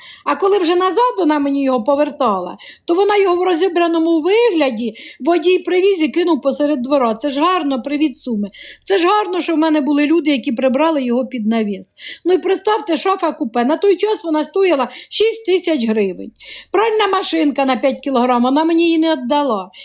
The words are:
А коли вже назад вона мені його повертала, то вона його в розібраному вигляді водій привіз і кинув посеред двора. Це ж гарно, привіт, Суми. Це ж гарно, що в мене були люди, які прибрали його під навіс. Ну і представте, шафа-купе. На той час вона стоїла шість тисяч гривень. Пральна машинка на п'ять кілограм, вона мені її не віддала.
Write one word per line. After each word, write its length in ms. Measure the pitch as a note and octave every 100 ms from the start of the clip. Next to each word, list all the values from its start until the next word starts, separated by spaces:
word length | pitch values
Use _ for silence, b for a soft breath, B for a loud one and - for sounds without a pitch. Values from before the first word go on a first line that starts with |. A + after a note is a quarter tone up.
| B B
А 120 | - C#4+
коли 220 | G4 G4+
вже 180 | D#4+ F4
назад 380 | F#4 E4+ B4 G4
вона 200 | D#4 D4+
мені 260 | C#4+ C#4
його 200 | C4+ B3+
повертала, 720 | G#3+ C#4 D4 - B3 F#3+ F3+ G3+ B B
то 100 | -
вона 220 | E4+ G4+ G#4
його 200 | G4 F4
в 60 |
розібраному 800 | F#4 D#4+ F#4+ E4+ E4+ E4 D#4+ E4
вигляді 720 | D#4+ A4 A#4+ E4 C#4 A3 A#3 A3 B B
водій 380 | C4 E4+ E4+ F4+
привіз 440 | F4+ F4+ G4 F#4+
і 60 | D4+
кинув 320 | E4 F4 C#4+
посеред 420 | C#4 C4+ D4 D4
двора. 320 | B3 C#4+ A#3
Це 160 | A3 D4
ж 100 | C4+
гарно, 420 | E4+ F#4 C#4+ C4
привіт, 360 | C4+ D4 D4+ A#3+
Суми. 320 | C4 G#3+ G3+ B B B
Це 140 | - F#4+
ж 80 | F4
гарно, 320 | G#4 F#4 F4
що 140 | D#4
в 40 | D#4+
мене 220 | D#4+ D4+
були 260 | C4+ D4 D4
люди, 240 | E4 D4
які 220 | C#4 C#4
прибрали 500 | A3+ C4 C4 D#4+ D4+
його 240 | B3 A#3+ B3+
під 200 | B3+ G#3+
навіс. 400 | A3+ G#3 F#3+ - _ B B
Ну 80 | E4
і 60 | F4+
представте, 580 | F4+ F#4+ - G#4+ - D#4+
шафа-купе. 680 | F#4+ F#4+ E4 - B3 A#3+
На 120 | A#3+ E4
той 200 | G4+ F4+
час 280 | G#4 G#4+
вона 200 | E4+ D4+
стоїла 440 | D4 G4 F#4+ C#4+ B3 B B
шість 360 | - A4 A4 -
тисяч 400 | F#4 E4+ D#4 A3+
гривень. 420 | A3 G3 F3+ G3+ - B B B
Пральна 340 | G4 A4+ G#4+ G4+
машинка 580 | F#4+ - E4 D4 C#4
на 120 | C4+ B3+
п'ять 240 | C4+ -
кілограм, 420 | C#4+ B3+ B3 A#3+
вона 220 | B3 C#4
мені 200 | E4 E4
її 140 | E4+ D#4+
не 180 | D#4+ D4+
віддала. 540 | A#3+ D4 C#4+ G#3 F#3 B